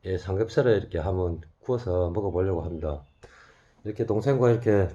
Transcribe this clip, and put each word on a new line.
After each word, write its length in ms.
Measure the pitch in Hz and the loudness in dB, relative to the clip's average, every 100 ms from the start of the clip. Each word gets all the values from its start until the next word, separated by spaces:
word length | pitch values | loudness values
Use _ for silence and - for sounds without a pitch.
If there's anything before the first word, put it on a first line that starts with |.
| 95 | -4
예, 100 | 92 | -4
삼겹살에 580 | 98 95 110 - 123 104 | -2 -2 0 2 4 2
이렇게 200 | - 85 | 0 -4
한번 440 | 80 92 90 82 78 _ | -2 0 -2 -4 -10 _
구워서 480 | - 123 95 90 87 | -6 -4 0 0 0
먹어보려고 540 | 85 98 85 95 87 | 0 -2 0 0 0
합니다. 400 | 82 82 78 73 - _ - - - _ _ _ | -4 -6 -6 -6 -10 _ -20 -20 -20 _ _ _
이렇게 220 | 104 107 113 | -12 -6 -2
동생과 440 | 107 113 135 123 | 0 2 2 4
이렇게 380 | 113 117 101 92 | 4 4 2 2